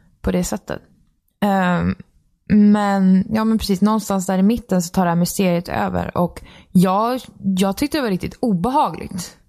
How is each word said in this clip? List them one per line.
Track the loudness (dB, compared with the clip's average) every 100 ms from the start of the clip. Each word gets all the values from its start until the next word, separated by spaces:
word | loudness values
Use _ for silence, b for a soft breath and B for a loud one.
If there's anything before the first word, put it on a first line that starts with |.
| _ _
på | -4
det | -2
sättet. | -2 -6 -8 -12 _ _ _ _ _ -4
Ehm, | 0 0 0 0 -2 -4 -10 _ _ _ 0
men, | 4 6 4 2 2 4 4 2
ja, | -2
men | 0 0
precis, | 0 0
någonstans | 2 0 -2 -4 -2
där | 2
i |
mitten | 2 0 -2 -2
så | -2
tar | 0
det | 0
här | 0
mysteriet | -2 0 0 0 -4
över. | -4 -2 -4 -4 -4
Och | -4 -6 B B B
jag, | 2 2 2 -2 -4 -8 -10
jag | -4 0 0 0
tyckte | -2 -2
det |
var | -2
riktigt | -4 -6 -4
obehagligt. | -2 0 0 0 0 -4 -12 -12 -12 -16